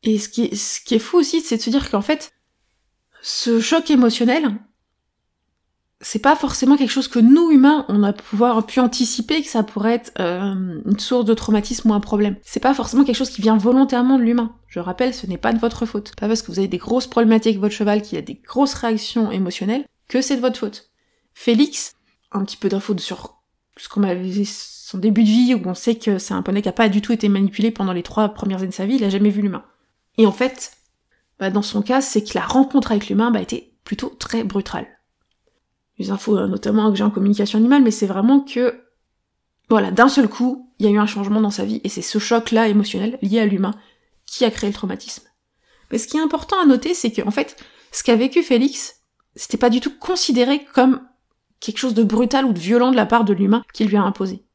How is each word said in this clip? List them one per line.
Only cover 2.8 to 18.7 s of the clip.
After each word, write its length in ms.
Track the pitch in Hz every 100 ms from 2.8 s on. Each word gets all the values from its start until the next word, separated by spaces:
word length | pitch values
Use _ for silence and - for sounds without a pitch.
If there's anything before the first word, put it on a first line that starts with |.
| _ _ _ _
ce 380 | - - 240 233
choc 300 | 220 320 320
émotionnel, 640 | 277 240 233 233 285 294 208 _ _ _ _ _ _ _ _ _ _ _ _ _ _
c'est 180 | - 214
pas 160 | 277 302
forcément 400 | 277 - 262 277
quelque 160 | 262
chose 160 | 269 269
que 120 | 240
nous, 320 | 233 294 339
humains, 340 | 294 269 302 -
on 160 | 208
a 80 | 202
pouvoir 540 | 208 - 208 240 226 220
pu 160 | -
anticiper 600 | 247 247 233 - 226 311
que 60 | 302
ça 160 | 233
pourrait 300 | 208 208 214
être, 180 | 240 - -
euh, 640 | 180 180 196 190 185 160 -
une 140 | 202
source 240 | - 247
de 100 | 220
traumatisme 560 | 226 - 214 208 240 220
ou 40 |
un 80 | 208
problème. 340 | - 208 208 196
C'est 160 | - -
pas 140 | 262
forcément 320 | 277 - 262 277
quelque 100 | 226
chose 140 | 254
qui 120 | -
vient 140 | 208 220
volontairement 600 | 214 254 269 247 247 269
de 60 |
l'humain. 300 | 233 240 226 - _
Je 140 | -
rappelle, 320 | 175 180 254
ce 120 | 247 190
n'est 120 | 175
pas 160 | 233
de 60 | 226
votre 260 | 233 - 226
faute. 280 | 208 208 -
Pas 100 | 208
parce 140 | 220
que 100 | -
vous 80 | 175
avez 80 | 196
des 100 | 185
grosses 300 | - 240 254
problématiques 460 | 240 226 226 226
avec 80 | 202
votre 120 | 208
cheval, 280 | 208 208 208
qu'il 160 | 208 -
a 40 |
des 200 | - - _
grosses 280 | 247 277